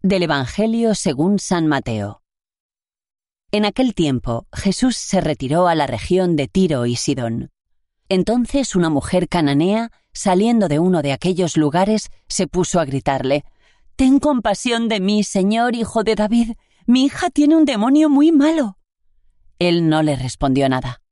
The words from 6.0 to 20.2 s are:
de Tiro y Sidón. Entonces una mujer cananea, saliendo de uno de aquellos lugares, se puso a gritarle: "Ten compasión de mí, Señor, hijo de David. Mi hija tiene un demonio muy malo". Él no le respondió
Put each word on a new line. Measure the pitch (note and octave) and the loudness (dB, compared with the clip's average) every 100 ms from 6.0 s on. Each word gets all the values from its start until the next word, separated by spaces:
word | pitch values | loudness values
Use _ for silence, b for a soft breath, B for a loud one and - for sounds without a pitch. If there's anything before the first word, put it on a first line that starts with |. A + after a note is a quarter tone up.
| - F3+ F3+ D#3 | 0 0 2 0
de | C3+ | -2
Tiro | F#3 F#3 C#3 A#2+ | 0 0 0 -2
y | A#2+ | -4
Sidón. | - C3 A#2 A2+ - _ _ _ _ _ _ | -4 -4 -4 -8 -10 _ _ _ _ _ _
Entonces | F#3 F#3+ A#3+ A#3 C#4 B3 F#3 | -2 0 -2 -2 -2 -2 0
una | E3 | 0
mujer | C#3+ - F3+ F3+ | -2 0 -2 0
cananea, | F3+ D3 C#3+ F3 A3 A3+ _ _ | 0 0 2 0 -2 -6 _ _
saliendo | - G3 F#3 A3+ A#3 F#3 | -6 0 2 2 2 0
de | D3 | 0
uno | F3+ F3+ | 2 0
de | C#3+ | -2
aquellos | C3+ F3+ F3+ E3+ E3 | -2 -2 -2 0 0
lugares, | D3+ E3 G3 G#3+ - - _ | 0 0 0 -2 -4 -20 _
se | - F3+ | -6 -4
puso | F3 F3 F3+ | -2 0 0
a | D3 | -2
gritarle: | C3 C#3+ C3+ C3 D3 - _ _ _ _ - | -4 -2 -2 -2 -2 -4 _ _ _ _ 0
"Ten | C4 C#4 | 4 4
compasión | D4+ B3+ G#3+ G3 B3 A#3 A3+ | 2 0 -2 -2 -2 -2 -2
de | G#3+ | 0
mí, | F#3 G#3 G3+ | 0 0 0
Señor, | G3 F#3+ A3+ A#3+ A#3+ | 0 0 2 0 -2
hijo | G#3+ A3+ G#3+ | -4 -2 -2
de | G#3+ | 0
David. | G#3 A#3 A3+ A3+ _ _ - | 0 0 0 -6 _ _ 0
Mi | B3+ | 2
hija | C#4 - F4+ | 2 0 -2
tiene | - D4 D#4+ | 2 4 4
un | C#4+ | 4
demonio | A3+ A#3 D4 D#4 | 2 2 4 4
muy | C#4 D#4 | 4 6
malo". | D#4 D4 D#4+ A3+ - _ _ _ _ _ _ _ _ | 6 4 2 -2 -6 _ _ _ _ _ _ _ _
Él | F3 E3+ E3 | 0 2 2
no | D#3 | 2
le | D#3 | 0
respondió | C3+ | -2